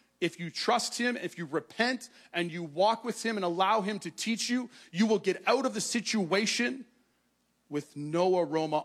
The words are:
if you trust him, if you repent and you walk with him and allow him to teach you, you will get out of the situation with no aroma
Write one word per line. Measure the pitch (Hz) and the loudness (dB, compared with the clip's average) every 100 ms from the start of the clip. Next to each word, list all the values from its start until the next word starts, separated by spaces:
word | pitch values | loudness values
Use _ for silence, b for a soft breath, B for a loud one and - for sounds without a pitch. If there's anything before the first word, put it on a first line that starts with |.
| b _ | b _
if | 170 - | -4 -4
you | 170 | -10
trust | - - 240 - - | -4 2 2 2 -2
him, | 240 240 | -2 0
if | 170 - | -6 -8
you | 160 | -4
repent | 151 - - 240 262 - B B | -4 -4 -2 0 0 -8 B B
and | 170 175 | -4 -4
you | 170 | -4
walk | 165 147 208 220 | -8 2 2 2
with | 240 214 | -2 -4
him | 226 214 | -2 0
and | |
allow | 180 175 190 220 | -2 2 2 4
him | 196 202 | 2 -4
to | 170 | -8
teach | - 220 226 - | -8 -4 -2 0
you, | 247 247 B B | -2 -4 B B
you | 165 220 | 2 4
will | 214 | 4
get | 190 - - | 2 -2 2
out | 247 | 2
of | 262 | 2
the | 208 | -2
situation | - 240 - 220 170 196 214 - 240 269 - _ _ _ _ _ _ _ _ | -2 -2 0 0 2 2 2 0 0 -2 -12 _ _ _ _ _ _ _ _
with | 147 143 147 | -6 -6 -10
no | 147 165 185 185 | -4 0 2 2
aroma | 151 156 156 151 | 2 0 0 -2